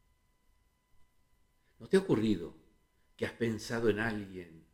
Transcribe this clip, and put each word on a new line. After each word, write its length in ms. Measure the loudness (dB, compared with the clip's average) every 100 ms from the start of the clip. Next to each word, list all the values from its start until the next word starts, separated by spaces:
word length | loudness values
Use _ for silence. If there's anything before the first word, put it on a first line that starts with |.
| _ _ _ _ _ _ _ _ _ -20 -20 _ _ _ _ _ _ -20
¿No 80 | 2
te 100 | 2
ha 20 |
ocurrido 560 | 4 2 4 0 -2 -14 -20 _ _ _ _ -8
que 100 | -8
has 80 |
pensado 560 | -2 -2 -2 -4 0 2
en 100 | 2
alguien 680 | 0 -4 -8 -12 -16 -18 -20